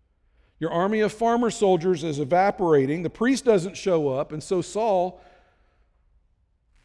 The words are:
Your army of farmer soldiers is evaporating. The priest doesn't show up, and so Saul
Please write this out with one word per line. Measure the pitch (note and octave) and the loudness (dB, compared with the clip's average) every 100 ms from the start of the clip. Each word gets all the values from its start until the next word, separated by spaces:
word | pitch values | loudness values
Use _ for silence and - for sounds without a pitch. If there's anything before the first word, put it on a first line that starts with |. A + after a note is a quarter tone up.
| _ _ _ _ _ - | _ _ _ _ _ -8
Your | D#3 | -4
army | E3+ F#3+ A3 | -2 0 0
of | G#3 | 0
farmer | G#3 A#3 A#3 A#3 | 0 0 2 0
soldiers | - G3 F3+ F#3 E3+ | 2 2 2 2 -2
is | D#3+ C#3+ | -2 -4
evaporating. | C3+ F3 G3 - F3 D3 C3 D#3+ | 0 2 2 2 4 4 4 0
The | E3 | -4
priest | - A#3+ C4+ | -2 0 0
doesn't | A#3+ G3+ F#3 - | 2 2 0 -6
show | G3 E3 D3 | -2 0 0
up, | C3 D3+ | -4 -6
and | D3+ | -8
so | - F#3+ | -4 -4
Saul | - G#3 A3+ F#3+ F3+ - - _ _ _ _ _ _ _ _ _ _ _ _ _ _ _ | -4 -4 -2 0 -2 -6 -20 _ _ _ _ _ _ _ _ _ _ _ _ _ _ _